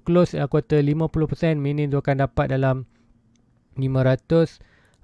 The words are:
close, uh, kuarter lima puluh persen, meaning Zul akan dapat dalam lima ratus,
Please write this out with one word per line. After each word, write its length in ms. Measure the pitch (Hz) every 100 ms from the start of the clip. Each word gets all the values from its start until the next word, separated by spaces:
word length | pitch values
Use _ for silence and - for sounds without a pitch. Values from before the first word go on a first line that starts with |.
close, 320 | - 175 170 151
uh, 100 | 143
kuarter 380 | 151 - 151
lima 260 | 143 156 160
puluh 160 | 160 151
persen, 320 | - 165 151
meaning 320 | 139 147 147
Zul 140 | 139
akan 180 | 147 139
dapat 320 | 135 - 139
dalam 320 | 131 135 131 123 _ _ _ _ _ _ _ _
lima 300 | - 131 131 131
ratus, 560 | 131 - 165 160 - - _ _ _